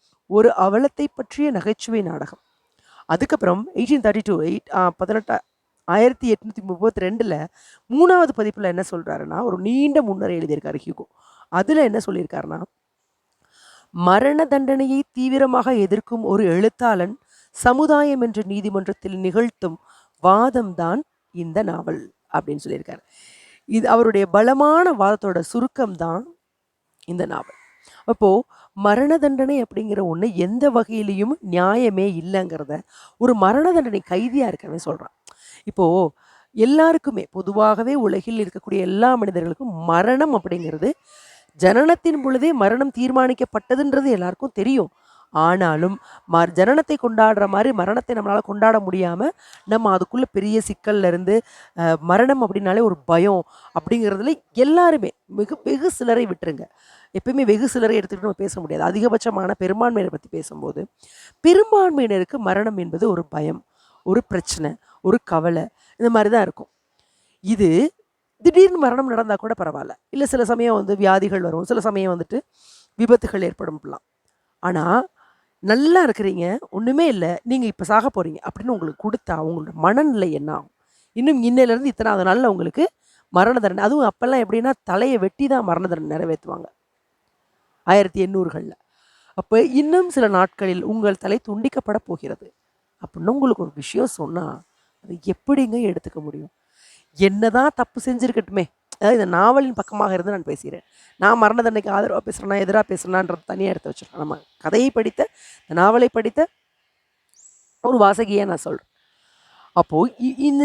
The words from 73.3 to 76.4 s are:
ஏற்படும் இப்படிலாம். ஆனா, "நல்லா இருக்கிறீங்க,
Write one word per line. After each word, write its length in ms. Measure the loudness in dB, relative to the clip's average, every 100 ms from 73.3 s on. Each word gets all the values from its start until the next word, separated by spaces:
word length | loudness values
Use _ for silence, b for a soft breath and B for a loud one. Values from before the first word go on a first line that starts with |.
| -6
ஏற்படும் 340 | -6 -6 -12 -12
இப்படிலாம். 280 | -16 -18 _ _ _ _ _ -8
ஆனா, 460 | -4 -2 2 0 0 _ _ _ _ _
"நல்லா 380 | -2 2 4 4
இருக்கிறீங்க, 400 | 2 0 -4 -2